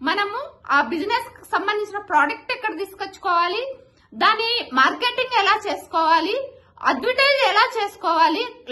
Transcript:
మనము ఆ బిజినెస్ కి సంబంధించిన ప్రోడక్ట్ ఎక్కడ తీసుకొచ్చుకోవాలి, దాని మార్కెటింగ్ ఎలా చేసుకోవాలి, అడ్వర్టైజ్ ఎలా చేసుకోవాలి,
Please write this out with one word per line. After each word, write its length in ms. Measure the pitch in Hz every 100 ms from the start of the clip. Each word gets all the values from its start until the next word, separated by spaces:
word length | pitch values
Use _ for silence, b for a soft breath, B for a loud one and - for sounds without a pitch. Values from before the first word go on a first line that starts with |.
| 269
మనము 300 | 381 403 453 605 - - 285
ఆ 20 | -
బిజినెస్ 360 | 330 403 480 508 -
కి 100 | -
సంబంధించిన 480 | 381 392 415 403 392 415
ప్రోడక్ట్ 420 | 302 294 320 - 494
ఎక్కడ 180 | 427 320
తీసుకొచ్చుకోవాలి, 840 | 392 - 392 381 392 339 349 403 539 523 - b b 220
దాని 260 | 392 440 453 480 294 254
మార్కెటింగ్ 600 | 277 - 480 480 508 466
ఎలా 120 | 392 415 403
చేసుకోవాలి, 680 | 294 - 349 320 330 330 494 539 b b b -
అడ్వర్టైజ్ 500 | 269 466 508 554 539 453
ఎలా 140 | 403 480 466
చేసుకోవాలి, 680 | 403 - 359 330 330 349 480 - -